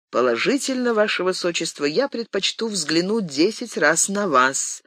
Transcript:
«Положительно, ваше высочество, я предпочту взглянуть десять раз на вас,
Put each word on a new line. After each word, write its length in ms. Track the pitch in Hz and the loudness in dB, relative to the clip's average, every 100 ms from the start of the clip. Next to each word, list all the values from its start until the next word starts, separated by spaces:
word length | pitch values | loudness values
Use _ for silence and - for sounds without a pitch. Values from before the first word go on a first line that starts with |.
| _ | _
«Положительно, 840 | 113 123 117 139 269 - 254 247 | 0 2 2 0 0 -2 -2 0
ваше 300 | 220 214 - | 2 2 0
высочество, 600 | 180 180 180 170 165 - 147 | -2 -2 -2 -2 -6 -2 -2
я 220 | 160 277 | 0 0
предпочту 600 | 240 233 202 - - 226 | -2 -6 -4 -4 -4 -4
взглянуть 580 | 202 147 160 180 226 180 | -4 -2 0 0 0 -2
десять 520 | 135 180 220 233 - | 2 0 0 -8 0
раз 300 | 151 165 - | 2 2 0
на 200 | 202 208 | 0 2
вас, 540 | 135 127 135 - - | 4 4 2 -6 -8